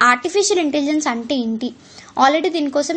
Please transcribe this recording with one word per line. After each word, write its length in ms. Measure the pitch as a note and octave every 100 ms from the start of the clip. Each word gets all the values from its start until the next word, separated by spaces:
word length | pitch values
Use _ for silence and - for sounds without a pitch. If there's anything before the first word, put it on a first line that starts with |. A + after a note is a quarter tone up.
| A#3+
artificial 520 | B3 F4 G4 G4 F#4+ D4+
intelligence 400 | D4 C#4+ D4+ D4+
అంటే 220 | A#3 A#3 C#4
ఏంటి? 240 | A3+ A3+ B3 - - - - -
Already 280 | C4+ D#4 F4 E4
దీనికోసం 400 | D4 C#4+ D4